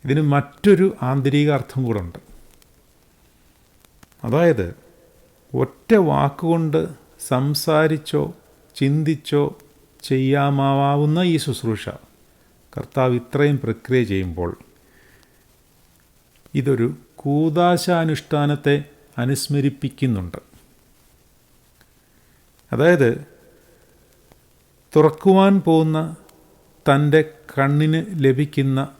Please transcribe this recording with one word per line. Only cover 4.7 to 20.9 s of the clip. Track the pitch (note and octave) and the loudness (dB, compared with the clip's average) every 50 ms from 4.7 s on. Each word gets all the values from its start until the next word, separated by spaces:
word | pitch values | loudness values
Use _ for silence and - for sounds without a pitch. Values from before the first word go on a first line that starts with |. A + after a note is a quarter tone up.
| - - _ - _ _ _ _ _ _ _ _ _ _ _ _ - | -8 -14 _ -20 _ _ _ _ _ _ _ _ _ _ _ _ -4
ഒറ്റ | B2+ C3 B2+ - _ _ _ A#3 | -4 -4 -4 -4 _ _ _ 2
വാക്കുകൊണ്ട് | G#3+ F#3 D3+ C#3+ C#3 C#3+ C#3 C#3 - - E3 E3+ E3 E3 D#3 D3 D#3+ D#3+ F3 D3+ - - _ _ _ | 4 4 2 2 0 0 -2 -2 -4 -2 -2 0 0 0 -2 -2 -2 -2 -4 -8 -16 -20 _ _ _
സംസാരിച്ചോ | - - C3+ B2+ C3+ C#3+ D3+ C#3+ - - D#3 D3+ D#3 D#3 D#3+ D3 D3+ - - D3 D3 D#3 F3 _ _ _ _ _ _ _ _ | -6 -4 -2 -2 0 -2 -2 -4 -2 0 0 2 2 2 0 -2 -6 -6 -4 -4 -4 -4 -8 _ _ _ _ _ _ _ _
ചിന്തിച്ചോ | - C#3 C3+ C#3+ D3+ D#3 D3 D#3+ - - - - D3 C#3+ C#3+ - - - _ _ _ _ _ _ _ - | -2 -2 0 0 0 0 -2 -4 -4 -6 -4 -2 -2 -2 -2 -6 -12 -20 _ _ _ _ _ _ _ -6
ചെയ്യാമാവാവുന്ന | - C3+ C3 C3 C3 C3+ C#3+ C#3 C#3+ C#3+ C#3 C#3 C#3 C#3 C#3 C#3 C#3 C#3+ C#3+ D3 D3+ D3+ E3+ | -4 -2 -2 0 0 0 2 0 0 0 0 0 0 0 0 0 0 0 0 0 0 0 0
ഈ | F#3 F3+ E3 D3+ | 0 0 0 -2
ശുശ്രൂഷ | - - B2 - - A2+ A2 G#2 - - - - - _ _ _ _ _ _ _ _ _ _ _ _ _ - | -2 -4 -8 -6 -4 -6 -6 -6 -6 -12 -12 -14 -18 _ _ _ _ _ _ _ _ _ _ _ _ _ -14
കർത്താവ് | C#3+ - - _ C3+ C3 B2+ B2 | -14 -14 -8 _ -2 0 0 0
ഇത്രയും | B2 B2 - - C#3+ D3 D3 C#3+ B2+ | -2 -4 -6 -4 0 0 0 0 -2
പ്രക്രിയ | B2 A2+ A2 - - - B2+ B2+ A#2+ | -4 -6 -6 -8 -4 -2 0 0 0
ചെയ്യുമ്പോൾ | G2 G2 F#2+ F#2+ F2+ E2 F2 F2 F2 - - - _ _ _ _ _ _ _ _ _ _ _ _ _ _ _ _ _ _ _ _ _ _ _ _ _ _ _ _ _ _ _ _ _ _ _ _ _ - | 0 -2 -4 -4 -4 -6 -6 -6 -8 -8 -10 -18 _ _ _ _ _ _ _ _ _ _ _ _ _ _ _ _ _ _ _ _ _ _ _ _ _ _ _ _ _ _ _ _ _ _ _ _ _ -6
ഇതൊരു | D3 B2+ C#3 C3+ A2+ A#2 B2+ D3+ - - _ _ | -4 -2 0 0 0 0 -4 -4 -8 -16 _ _
കൂദാശാനുഷ്ഠാനത്തെ | - - C#3 C#3+ D3 D#3 E3 D3+ E3+ F3 F3 F3+ F3 F3 - F3+ E3+ E3 D#3+ D#3 C3+ - - D#3 D3 C#3+ D3 D3 C#3+ - D3 C#3+ C#3+ C#3+ - - _ _ _ _ - | -10 -6 -4 -2 0 0 0 0 0 2 2 2 0 0 -2 -2 0 0 -2 -2 -4 -6 -4 -2 -2 0 0 -2 -2 0 0 0 0 -2 -8 -18 _ _ _ _ -6
അനുസ്മരിപ്പിക്കുന്നുണ്ട്. | A#2+ B2+ C#3 C3 - - C#3+ C#3+ C#3 C#3+ C#3 - - B2+ - - C#3 C3 A2+ G2 F2+ F2 - - _ _ _ - _ _ _ _ _ _ | -4 -2 -2 -4 -4 -4 -4 -2 -2 -2 -4 -4 -10 -10 -6 -4 -2 -2 -2 -2 -4 -8 -12 -16 _ _ _ -20 _ _ _ _ _ _